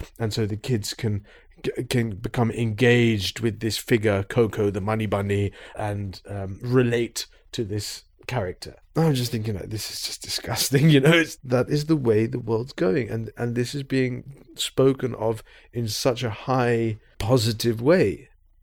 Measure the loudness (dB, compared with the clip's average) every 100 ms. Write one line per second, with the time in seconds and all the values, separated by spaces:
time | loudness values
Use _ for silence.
0 | -18 -6 -4 -2 -4 -4 -2 -4 -4 -6
1 | -4 -4 -6 -20 _ -10 -8 -6 -2 -2
2 | -2 -4 -6 0 0 0 -4 2 4 6
3 | 4 2 -2 -2 -4 -2 -4 -4 0 2
4 | 2 0 0 0 0 2 -2 -2 -2 -2
5 | -2 -2 0 0 0 -4 -16 -8 -6 -6
6 | -8 -12 -10 -8 -8 -8 0 2 4 2
7 | -2 -6 -12 -14 _ -8 -4 -4 -6 -12
8 | -18 _ -6 -4 -4 -6 -14 -18 _ 2
9 | 2 2 0 -4 -4 -6 -6 -8 -8 -8
10 | -10 -10 -8 -8 -6 -4 2 4 8 8
11 | 8 6 4 -6 -2 0 2 0 2 0
12 | 4 2 2 -2 -2 -2 -4 -2 0 2
13 | -2 -6 -8 -6 -4 -2 -2 -4 -2 0
14 | 0 -2 -12 -20 -20 -8 -4 4 4 4
15 | -2 -2 -4 -4 -8 -20 -10 -6 -4 0
16 | 0 0 -4 -6 -2 0 2 2 0 -4
17 | _ -4 2 4 2 0 -2 0 4 4
18 | 4 0 -12 _ _ _